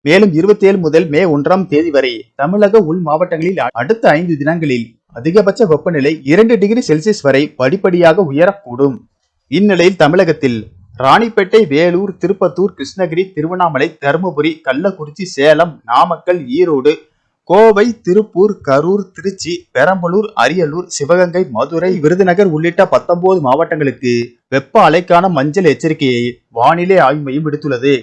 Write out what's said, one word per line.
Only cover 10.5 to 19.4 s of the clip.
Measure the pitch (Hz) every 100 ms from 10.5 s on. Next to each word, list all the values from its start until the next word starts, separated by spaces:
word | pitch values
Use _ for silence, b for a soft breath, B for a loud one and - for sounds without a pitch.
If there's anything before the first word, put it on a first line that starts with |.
| 117 101 _ _ -
ராணிப்பேட்டை, | 131 160 233 220 190 220 196
வேலூர், | 139 175 175 196 185
திருப்பத்தூர், | 175 190 180 - 196 -
கிருஷ்ணகிரி, | 135 - 180 160 190
திருவண்ணாமலை, | - 156 185 175 143 160 -
தருமபுரி, | 139 156 185 147 151 160
கள்ளக்குறிச்சி, | - 131 190 190 151 147
சேலம், | 185 - 143 151 170 147
நாமக்கல், | - 123 175 165 - 180 131
ஈரோடு, | 135 175 147 135 156 _ _ _ _
கோவை, | _ 180 226 208 233 220
திருப்பூர், | - 185 214 170 208 196
கரூர், | - 135 160 202 190
திருச்சி, | - 170 190